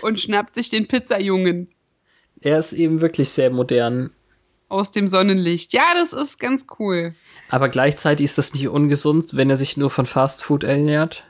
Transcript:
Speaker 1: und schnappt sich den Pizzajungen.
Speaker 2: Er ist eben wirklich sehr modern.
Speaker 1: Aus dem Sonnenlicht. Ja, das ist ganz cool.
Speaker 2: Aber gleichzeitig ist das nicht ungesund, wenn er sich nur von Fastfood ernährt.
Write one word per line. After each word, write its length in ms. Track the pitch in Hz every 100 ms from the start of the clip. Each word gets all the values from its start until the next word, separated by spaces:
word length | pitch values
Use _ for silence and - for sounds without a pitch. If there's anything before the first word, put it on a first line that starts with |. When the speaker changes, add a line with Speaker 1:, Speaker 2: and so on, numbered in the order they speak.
Speaker 1:
und 180 | 214 208
schnappt 360 | - 208 202 -
sich 140 | 226
den 180 | 220 208
Pizzajungen. 800 | 254 247 208 196 190 180 175 180 _ _ _ _ _ _ _
Speaker 2:
Er 160 | 143 156
ist 120 | 156
eben 280 | 160 165 160
wirklich 280 | 160 - 143
sehr 200 | - 131
modern. 600 | 123 127 123 117 123 127 _ _ _ _ _ -
Speaker 1:
Aus 220 | 196 202
dem 160 | 214 196
Sonnenlicht. 640 | 190 196 190 170 175 -
Ja, 200 | 240 320 349
das 180 | 330
ist 260 | - 285 -
ganz 260 | 240 262 - -
cool. 340 | 208 175 170 165 _ - -
Speaker 2:
Aber 180 | 127 135
gleichzeitig 540 | 127 135 147 160 147 143
ist 120 | -
das 160 | 139
nicht 140 | 139 135
ungesund, 680 | 143 147 143 151 156 160 139
wenn 140 | 135
er 60 | 131
sich 180 | 135 -
nur 140 | 139
von 160 | - 127
Fastfood 580 | 135 135 - - 143
ernährt. 600 | 147 139 151 151 160 - -